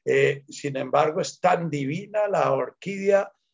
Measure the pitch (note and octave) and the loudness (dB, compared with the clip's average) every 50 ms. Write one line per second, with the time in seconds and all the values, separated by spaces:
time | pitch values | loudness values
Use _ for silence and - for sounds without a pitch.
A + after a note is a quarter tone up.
0 | - C3 C3 C#3 C#3 C#3 C3+ - - - - - - C#3+ C3+ C3 C3 B2+ B2+ D3 | -2 2 4 4 4 4 2 -2 -8 -18 -16 -8 -8 -6 -6 -4 -4 0 2 2
1 | D#3 D#3 D#3 F#3 D3+ - - - - F3+ F3+ E3+ E3+ D#3+ D3 C#3+ C3+ C3+ D#3 F#3+ | 2 2 0 -2 -6 -6 -6 0 2 2 2 2 0 -4 -4 -4 -4 -4 -6 -6
2 | G#3 G3+ G#3 G#3+ G#3 G3+ F#3+ D#3+ C#3 C3+ C3+ C3 B2+ - _ _ - F#3 G3+ F#3+ | -8 -6 -2 -2 -2 0 0 0 2 2 0 0 -2 -6 _ _ -10 -10 -8 -2
3 | G3 G3 G3 G3 G#3 - _ _ _ _ | 2 2 4 2 2 0 _ _ _ _